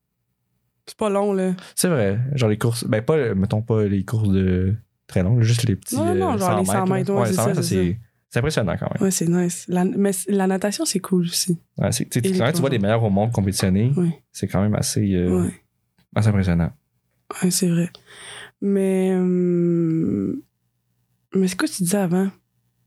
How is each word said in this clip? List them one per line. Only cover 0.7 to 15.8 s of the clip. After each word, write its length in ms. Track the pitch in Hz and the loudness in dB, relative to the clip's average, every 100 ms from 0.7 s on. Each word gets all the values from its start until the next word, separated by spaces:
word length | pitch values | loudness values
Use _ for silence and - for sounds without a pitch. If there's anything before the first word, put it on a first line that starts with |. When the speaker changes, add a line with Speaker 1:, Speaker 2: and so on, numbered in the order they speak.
| _ - | _ -18
Speaker 1:
C'est 100 | - | -4
pas 140 | 220 | -2
long, 220 | 196 202 | 0 0
là. 180 | 190 185 185 - | 0 0 -2 -8
Speaker 2:
C'est 140 | - 185 | -2 0
vrai. 300 | 156 101 104 127 | 2 2 0 -2
Genre 140 | 139 113 | 2 2
les 100 | 107 | 2
courses, 260 | 120 117 | 0 -2
ben 180 | - 110 | -2 -2
pas, 320 | 117 160 120 | 2 2 2
mettons 260 | 95 98 107 | 0 0 0
pas 220 | 110 110 | 0 0
les 200 | 104 98 | 2 0
courses 240 | 92 110 104 | -2 0 2
de... 440 | 95 92 92 95 110 - _ - | 2 2 2 0 -2 -6 _ -4
très 160 | 101 | 0
longues, 200 | 90 120 | 2 2
juste 220 | 110 117 | 2 2
les 120 | - 95 | 0 -2
petits, 200 | - 262 | -2 -2
Speaker 1:
Non, 180 | 330 | 0
non, 200 | 359 370 | 0 0
Speaker 2:
euh, 40 | 226 | 0
Speaker 1:
genre 200 | 185 180 | 0 0
les 60 | |
Speaker 2:
cent 80 | 190 196 190 | 0 0 0
mètres, 0 | |
Speaker 1:
cent 0 | |
mètres, 240 | 190 190 | 0 0
Speaker 2:
là. 20 | 196 | 0
Speaker 1:
ouais, 40 | |
Speaker 2:
Ouais, 40 | 196 | 0
Speaker 1:
c'est 60 | |
Speaker 2:
cent 120 | 185 117 | 0 0
mètres, 100 | 156 | 0
Speaker 1:
ça, 60 | |
Speaker 2:
ça, 60 | - | 0
Speaker 1:
c'est 60 | 95 90 | 0 0
Speaker 2:
c'est, 60 | 98 - _ _ | -2 -8 _ _
c'est 100 | 120 | -2
impressionnant 380 | 131 151 101 82 | -2 0 0 -2
quand 100 | - | -4
même. 80 | - | -2
Speaker 1:
Ouais, 80 | 190 | 0
c'est 180 | 185 165 | 0 0
nice. 360 | 175 175 175 - | 0 0 -4 -4
La... 160 | 180 | 0
mais 280 | 185 - 202 | 0 0 0
c-, 180 | 196 - | -2 -2
la 140 | 202 190 | 0 0
natation, 380 | 190 208 202 | 0 -2 -4
c'est 160 | 320 185 | -4 -4
cool 220 | - 185 | 0 0
aussi. 360 | 175 - - 170 _ - | 0 -2 -2 -4 _ -4
Speaker 2:
Ouais, 140 | - | -2
c'est, 160 | - - | -2 -2
tu 120 | - | -2
sais, 60 | 190 | 0
Speaker 1:
Et 60 | |
les 60 | 185 | 0
Speaker 2:
quand 80 | 117 | 0
tu 140 | 160 | 0
vois 80 | 269 | 0
Speaker 1:
plongeons. 40 | |
Speaker 2:
les 60 | 120 | 0
meilleurs 240 | 98 113 | 2 2
au 60 | 113 | 2
monde 200 | 98 113 | 2 0
compétitionner, 600 | 117 98 95 98 95 120 143 | 0 0 0 2 2 2 2
Speaker 1:
Oui. 140 | 170 165 _ | 0 -2 _
Speaker 2:
c'est 140 | - 101 | -8 -4
quand 140 | 90 | -2
même 120 | 104 | 0
assez, 400 | 104 - - 104 | 0 -2 0 0
euh, 280 | 92 90 92 | 2 2 2
Speaker 1:
Ouais. 100 | - - _ _ | 0 -6 _ _